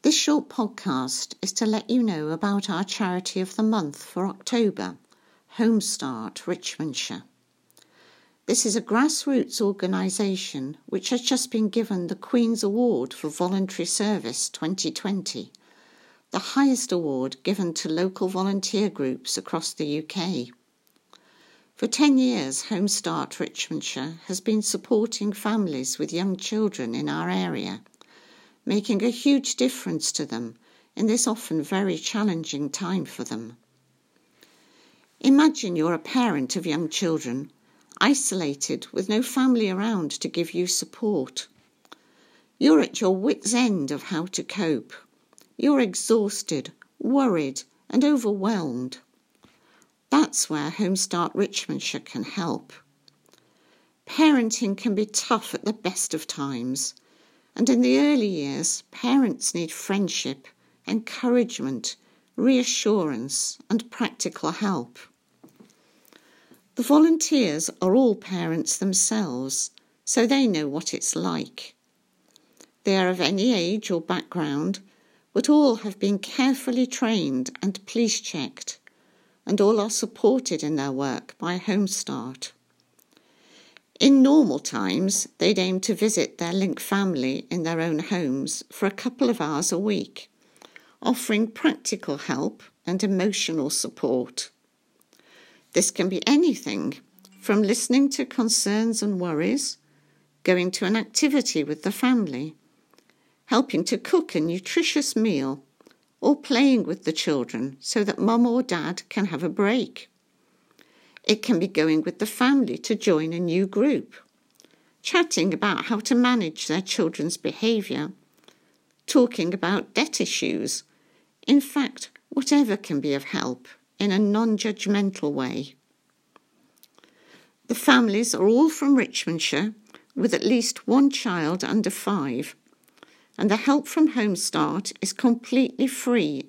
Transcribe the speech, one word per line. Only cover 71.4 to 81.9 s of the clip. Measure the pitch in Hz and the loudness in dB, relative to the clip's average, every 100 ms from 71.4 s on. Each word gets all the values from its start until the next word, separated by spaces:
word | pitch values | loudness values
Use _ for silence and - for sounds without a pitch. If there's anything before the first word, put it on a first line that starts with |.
| - - - _ _ _ _ _ _ _ _ _ - _ | -6 -12 -18 _ _ _ _ _ _ _ _ _ -20 _
They | - 190 | 0 2
are | 180 | 2
of | 185 | 2
any | 143 196 240 | 0 2 2
age | 220 170 208 - | 2 0 -2 -2
or | 170 | -4
background, | 160 180 - 180 151 139 170 196 - _ _ _ _ | -2 -4 -4 -4 -2 -2 -4 -6 -10 _ _ _ _
but | - 254 | -2 4
all | 302 285 226 | 6 6 2
have | 208 190 | -4 -2
been | 202 196 | 0 0
carefully | - - 262 262 - 247 254 | -2 0 2 2 -2 0 0
trained | - 226 220 147 131 127 - | 0 0 0 0 -2 -4 -4
and | 190 190 - | -4 -4 -6
police | 226 226 - | 0 0 0
checked, | - 160 131 - - - _ _ _ _ _ _ | -6 -6 -8 -10 -14 -14 _ _ _ _ _ _
and | - 202 | -2 4
all | 208 220 | 4 4
are | 208 | 0
supported | - 214 - 208 262 254 156 | -2 -6 2 4 4 0 -4
in | 151 151 | -2 -2
their | 139 | -2
work | 131 139 120 - - | -2 -2 -4 -10 -8
by | 165 180 | -4 -4
Home | 208 196 | 0 0
Start. | 190 | 0